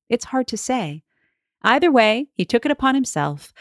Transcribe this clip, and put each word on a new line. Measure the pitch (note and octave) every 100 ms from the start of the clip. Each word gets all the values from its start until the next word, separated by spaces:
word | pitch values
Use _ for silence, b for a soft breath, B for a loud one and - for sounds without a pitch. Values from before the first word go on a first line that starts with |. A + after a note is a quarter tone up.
| _
it's | A#3+ -
hard | C4 B3
to | G#3+
say. | - B3+ D#3 D3+ - _ _ _ _ _
Either | G#3+ C4+ F4
way, | B3+ G#3+ A3+ C#4+
he | - -
took | A#3 D4
it |
upon | C#4+ C4 C4+
himself | B3+ D#3 D3 D3 - B